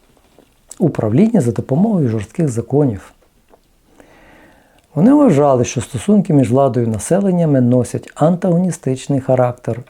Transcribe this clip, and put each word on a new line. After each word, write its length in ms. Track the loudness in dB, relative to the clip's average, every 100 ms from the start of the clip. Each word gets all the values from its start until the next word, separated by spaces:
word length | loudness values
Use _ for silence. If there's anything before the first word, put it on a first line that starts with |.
| _ _ _ _ _ _ _ -4
управління 640 | -2 0 -2 2 2 2
за 100 | 0
допомогою 580 | -4 -4 0 0 0 0
жорстких 400 | -2 -8 -4 -4
законів. 640 | -4 -2 0 0 -2 -14 _ _ _ _ _ _ _ _ _ _ _ _ _ _ _ _ _ _ 0
Вони 180 | 2
вважали, 520 | 4 4 4 2 2 0
що 160 | -4
стосунки 520 | -8 -8 0 0 2
між 180 | 0 2
владою 340 | 2 2 0 -2
і 40 |
населеннями 720 | -4 -2 -2 0 0 0 2
носять 500 | 2 2 0 -6 -12 -2
антагоністичний 1080 | 0 0 0 0 -2 -4 -6 -6 -4 -4
характер 580 | 0 0 0 -4 -8 -10 -12